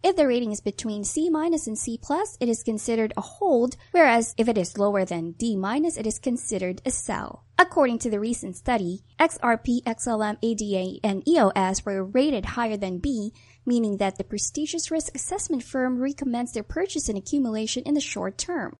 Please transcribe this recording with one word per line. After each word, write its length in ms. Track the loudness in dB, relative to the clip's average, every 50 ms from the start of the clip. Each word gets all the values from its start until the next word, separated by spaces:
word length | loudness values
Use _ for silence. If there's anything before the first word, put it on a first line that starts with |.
| 4
If 120 | 4 4
the 120 | 6 4
rating 240 | 4 4 2 0 -2
is 100 | -4 -4
between 420 | -4 -6 -6 -4 -6 -6 -6 -4 -6
C 260 | -4 -2 0 2 2
minus 360 | 2 2 2 0 0 0 0
and 120 | -4 -6
C 220 | -6 -6 -6 -8 -8
plus, 380 | -4 -2 -2 -2 -2 -4 -4 -2
it 100 | 0 0
is 120 | 0 0
considered 520 | -2 -4 -4 -4 -2 -2 0 0 0 -2 -2
a 40 | -6
hold, 560 | -8 -8 -6 -2 2 4 4 4 4 2 -2 -10 -14 0
whereas 440 | 6 8 8 8 8 4 2 0 0
if 100 | 0 2
it 120 | 2 2 2
is 180 | 0 -2 0
lower 280 | 0 0 2 2 2 0
than 260 | 0 -2 -6 -6 -6
D 240 | -4 -2 -2 0 0
minus, 420 | 0 0 0 0 2 0 0 0
it 80 | -2 -4
is 140 | -4 -4 -2
considered 640 | -2 -2 -2 -2 -4 -4 -4 -2 -2 -2 -4 -4 -4
a 60 | -4
sell. 540 | -4 -4 -4 -4 -6 -6 -6 -8 -12 -18 _ _ _
According 420 | 4 4 6 6 4 4 4 2 0
to 120 | -2 -2
the 80 | -2 -2
recent 360 | -2 -2 -4 -4 -6 -10 -12
study, 460 | -6 -2 0 0 0 0 -2 -4 -8 _ _ _
X 220 | 2 2 2 4 0
R 160 | 2 2 2
P, 240 | 2 2 0 0 0 0
X 180 | -2 -4 -4 -2
L 160 | -2 0 0
M, 160 | 0 -2 -2 -2 -2
A 100 | -2 0
D 480 | -2 -2 -2 -2 -2 -2 -2 -6 -2 -2
A, 40 |
and 200 | 0 0 0 2
E 120 | 4 6 6
O 100 | 6 6 6
S 280 | 4 0 2 0 -2 -4
were 200 | -4 -4 -2 -4
rated 420 | 0 2 2 2 4 2 -2 -4
higher 320 | -4 -4 -2 -2 -2 -2
than 220 | -2 -4 -4 -4 -2
B, 340 | -2 -2 -2 -2 -4 -6 -8 -12 -20 -20 -20 _ _
meaning 320 | 2 2 2 2 2 0
that 220 | 0 0 -2 0 -4
the 40 | -8
prestigious 680 | -8 -6 -6 -6 -4 -4 -4 -4 -2 -4 -6 -4 -2
risk 240 | -2 -2 -2 -4 -8
assessment 480 | -8 -6 -6 -4 -6 -2 -2 -2 -4 -4
firm 360 | -4 -2 -2 0 0 0 0
recommends 520 | -2 -4 -4 -4 -4 -2 -2 -2 -4 -4
their 100 | -6 -8
purchase 480 | -8 -4 -2 -4 -2 -2 -2 -4 -4 -2
and 80 | -4
accumulation 680 | -4 -4 -2 0 0 0 0 0 -2 -2 -4 -4 -4 -2
in 120 | 0 0
the 60 | 0
short 360 | 0 -2 -6 -6 -6 -6 -6
term. 380 | -6 -6 -4 -4 -4 -4 -6 -10 _